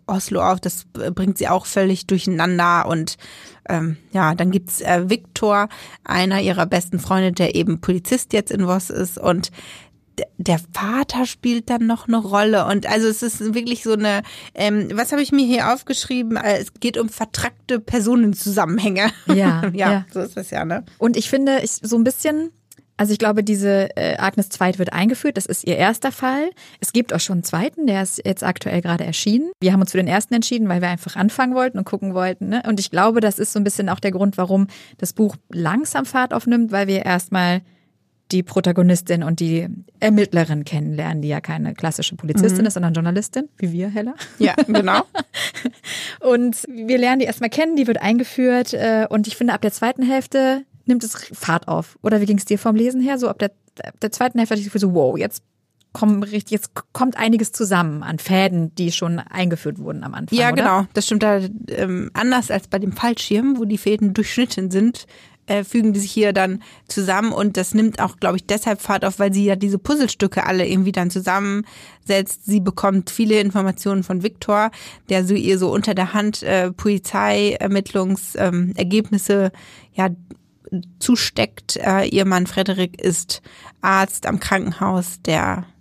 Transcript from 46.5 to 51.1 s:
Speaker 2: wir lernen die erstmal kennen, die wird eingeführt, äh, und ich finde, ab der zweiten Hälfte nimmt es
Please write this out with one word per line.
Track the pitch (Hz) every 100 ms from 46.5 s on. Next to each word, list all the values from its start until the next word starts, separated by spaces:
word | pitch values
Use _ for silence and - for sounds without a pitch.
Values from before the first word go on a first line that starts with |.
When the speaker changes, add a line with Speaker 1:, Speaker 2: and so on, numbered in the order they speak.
| 226 -
Speaker 2:
wir | 240 226 254
lernen | 247 262
die | 247
erstmal | - 233
kennen, | 277 320 320
die | 240
wird | 226
eingeführt, | 196 233 247 - 254 247 247
äh, | 240 226 220 220
und | 214 214
ich | -
finde, | 240
ab | 202
der | 214
zweiten | - 233 262
Hälfte | 254 269 262 269 262 269 269 - -
nimmt | 247
es | 220